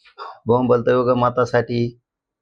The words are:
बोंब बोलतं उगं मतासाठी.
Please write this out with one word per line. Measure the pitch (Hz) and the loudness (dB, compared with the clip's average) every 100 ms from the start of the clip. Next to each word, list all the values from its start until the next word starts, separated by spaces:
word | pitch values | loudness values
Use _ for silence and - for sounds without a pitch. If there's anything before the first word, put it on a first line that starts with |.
| _ - - - - | _ -20 -20 -8 -2
बोंब | 123 123 | 0 2
बोलतं | 120 120 127 | 2 2 0
उगं | 123 123 | 2 0
मतासाठी. | 123 123 120 123 117 120 120 - _ _ _ _ | 0 0 0 0 -2 -2 -4 -6 _ _ _ _